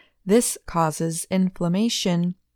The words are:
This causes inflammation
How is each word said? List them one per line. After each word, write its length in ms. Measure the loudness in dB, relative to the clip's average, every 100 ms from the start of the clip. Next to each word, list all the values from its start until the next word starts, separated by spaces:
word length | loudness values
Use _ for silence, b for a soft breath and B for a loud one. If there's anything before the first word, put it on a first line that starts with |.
| b b
This 320 | 2 2 2 -4 -6
causes 600 | 0 0 0 -4 -4 -2
inflammation 1080 | 0 0 0 -2 0 0 0 0 0 0 -4 _